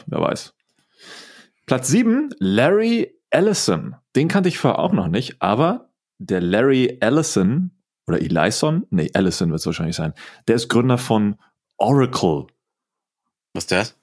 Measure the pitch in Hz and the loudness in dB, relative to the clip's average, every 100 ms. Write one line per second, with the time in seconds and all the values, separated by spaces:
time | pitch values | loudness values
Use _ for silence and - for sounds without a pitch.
0 | - - - - - _ _ _ _ _ | -6 -2 -2 -4 -10 _ _ _ _ _
1 | - - - - _ _ - 131 127 190 | -20 -20 -20 -20 _ _ -4 -2 2 2
2 | 226 247 302 - 95 101 143 208 226 233 | 2 0 -2 -4 0 2 2 2 2 0
3 | - _ - 143 208 202 - 82 - - | -4 _ -2 2 2 0 0 -2 -4 -14
4 | _ 127 160 196 185 - 135 - 180 175 | _ 0 2 2 0 0 0 0 0 0
5 | 90 107 - - 92 107 165 247 - _ | 0 -2 -4 -4 -2 2 0 0 -10 _
6 | _ - 131 90 87 101 135 131 123 - | _ -14 -4 -2 0 2 2 2 0 0
7 | 107 147 151 104 95 143 185 _ _ _ | 0 2 0 0 0 0 -4 _ _ _
8 | - 82 - 85 87 - 156 160 262 90 | -4 -2 0 0 0 0 0 -2 -2 -2
9 | 76 - 95 - 85 80 85 85 80 80 | 0 0 0 0 -2 -2 -4 -6 -6 -4
10 | 78 - - - - 117 - 117 127 123 | -6 -8 -18 -8 0 0 2 0 2 2
11 | 127 110 104 101 _ _ _ - - 139 | 2 0 0 -4 _ _ _ -4 2 2
12 | 123 - 95 73 - _ _ _ _ _ | 2 0 0 -2 -6 _ _ _ _ _
13 | _ _ _ _ _ 85 - 92 113 _ | _ _ _ _ _ -12 -2 -2 -2 _